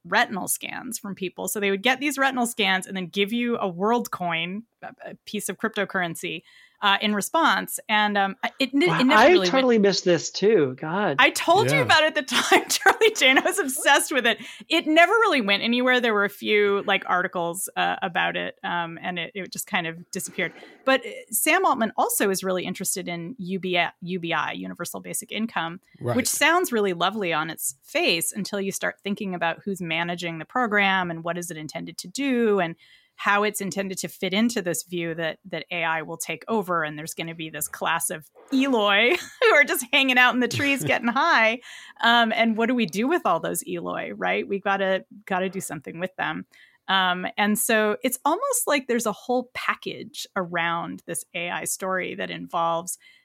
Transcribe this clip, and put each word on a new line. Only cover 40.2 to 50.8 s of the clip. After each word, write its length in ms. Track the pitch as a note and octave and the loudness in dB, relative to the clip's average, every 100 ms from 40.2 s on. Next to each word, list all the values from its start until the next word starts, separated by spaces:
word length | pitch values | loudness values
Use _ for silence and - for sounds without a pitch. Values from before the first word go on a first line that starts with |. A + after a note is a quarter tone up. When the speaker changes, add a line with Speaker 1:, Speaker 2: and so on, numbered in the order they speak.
| B3 | 6
Speaker 1:
in 80 | B3 | 4
the 80 | A#3+ | 0
trees 340 | - C#4+ C#4 | 0 0 0
Speaker 3:
<laughs> 80 | D#3 | 0
Speaker 1:
getting 160 | B3+ A#3+ | 0 0
high. 520 | B3+ E4 C#4 A3 B3+ - - - - | 2 4 4 4 0 -8 -20 -18 0
Um, 320 | A3+ A#3+ A3+ | 4 6 4
and 220 | - A3+ G#3+ | 4 2 2
what 100 | A3+ | 2
do 80 | |
we 120 | B3 G#3 | 2 0
do 200 | F#3 B3+ | 0 0
with 160 | E4+ G#3 | 2 2
all 120 | E3 | 0
those 240 | E3+ F3 - | -2 -6 -6
Eloi, 440 | F3 F3 F3 E3+ G#3 | -6 -6 -6 -8 -4
right? 320 | F3+ G3+ - | -2 -2 -2
We 100 | G3 | -4
gotta, 460 | G3 G3 F#3+ F#3+ - - - | -2 0 0 -2 -4 -14 -6
gotta 240 | F#3 F#3+ | -4 -4
do 100 | F#3+ | -6
something 400 | - D#3+ F#3 E3 | -10 -10 -12 -10
with 160 | F#3 - | -8 -6
them. 300 | D#3 E3 - _ _ _ - | -6 -6 -12 _ _ _ -2
Um, 380 | F#3+ F#3 F3+ F3+ - | 0 0 -2 -4 0
and 220 | G#3 G#3+ | 2 2
so 400 | - A3 G#3+ G#3 | 2 2 2 0
it's 160 | C4 - | -2 -2
almost 420 | C#4+ F4+ C#5 B4 - | 0 0 0 -2 0
like 220 | D4 C4+ | 0 0
there's 180 | A#3+ A#3 | -2 -2
a 60 | |
whole 380 | G3 - B3+ B3 | -4 -2 -2 -2
package 760 | - - G#3+ - - - - - | -8 -6 -6 -8 -12 -14 -14 -8
around 680 | G3+ F3 F3 E3+ E3+ | -6 -4 -2 -2 -2